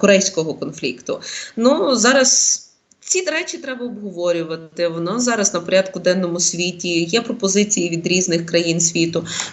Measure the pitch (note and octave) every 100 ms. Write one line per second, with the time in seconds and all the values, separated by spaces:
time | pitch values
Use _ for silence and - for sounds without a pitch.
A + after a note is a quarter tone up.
0 | G3+ G3 F#3+ E3 D#3+ - C#3+ - C#3 -
1 | - - - - - - B3 D#4 E4 A#3+
2 | A#3 C#4 C4 - - - - _ _ _
3 | - F#4 F4+ D#4+ F4+ - C4+ B3 B3 G3+
4 | G#3 E3+ F3 E3+ D#3+ D#3+ D#3+ E3+ E3+ E3
5 | E3+ A#3 B3 A3+ G3 F3 E3+ F#3 F#3+ F#3
6 | F3 F#3 F3 E3+ - E3+ F3+ F3 F3 E3+
7 | E3+ A3+ A#3+ A3 G3 G3 G#3 - E3+ E3
8 | F3 F3+ F3 E3 E3+ E3+ E3+ E3 - E3+
9 | E3 - - - -